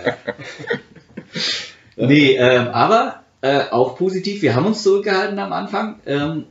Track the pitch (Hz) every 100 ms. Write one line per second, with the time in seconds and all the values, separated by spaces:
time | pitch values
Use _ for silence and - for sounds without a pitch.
0 | - - - - - - - - - -
1 | _ - - - - - - - _ -
2 | 123 147 139 127 123 123 117 117 156 226
3 | 269 - _ _ 131 139 - 117 131 -
4 | 185 185 202 202 135 120 196 214 190 196
5 | 208 190 107 196 196 - 101 98 220 -
6 | - 143 151 156 -